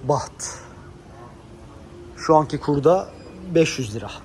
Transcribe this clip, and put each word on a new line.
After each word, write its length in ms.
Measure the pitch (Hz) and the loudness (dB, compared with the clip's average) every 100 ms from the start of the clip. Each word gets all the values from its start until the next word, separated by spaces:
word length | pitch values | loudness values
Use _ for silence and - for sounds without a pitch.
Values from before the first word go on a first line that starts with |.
baht. 560 | 127 147 - - - - - - - - - - - - - - - - - - - - | 2 0 0 -10 -10 -10 -14 -18 -18 -18 -18 -18 -18 -18 -20 -20 -20 -18 -18 -18 -16 -12
Şu 180 | - 156 | 4 4
anki 240 | 151 147 | 4 -4
kurda 500 | - 143 139 180 - - - - 190 165 | 0 2 4 4 2 -12 -18 -14 -2 2
beş 240 | 160 - | 2 2
yüz 160 | 123 107 | -6 -6
lira. 160 | 107 - | -10 -12